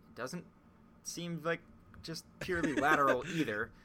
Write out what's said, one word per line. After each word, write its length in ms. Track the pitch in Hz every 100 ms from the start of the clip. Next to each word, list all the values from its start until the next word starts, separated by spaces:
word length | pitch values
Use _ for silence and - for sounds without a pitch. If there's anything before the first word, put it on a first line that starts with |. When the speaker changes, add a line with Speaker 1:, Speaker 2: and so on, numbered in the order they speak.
| -
Speaker 1:
it 60 | -
doesn't 280 | 131 175 - - - - - -
seem 360 | - - 170 165
like 160 | 156 170 - - - -
just 220 | - 160 - -
purely 340 | - 175 160
Speaker 2:
<laughs> 60 | 127
Speaker 1:
lateral 440 | 143 151 139 127 147
either. 360 | 170 127 104 117 -